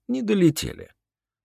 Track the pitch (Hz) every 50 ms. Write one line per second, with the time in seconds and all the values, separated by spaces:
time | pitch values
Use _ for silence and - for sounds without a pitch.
0 | _ - 240 262 240 202 220 196 180 160 143 - - 120 - - - - _ _
1 | _ _ _ _ _ _ _ _ _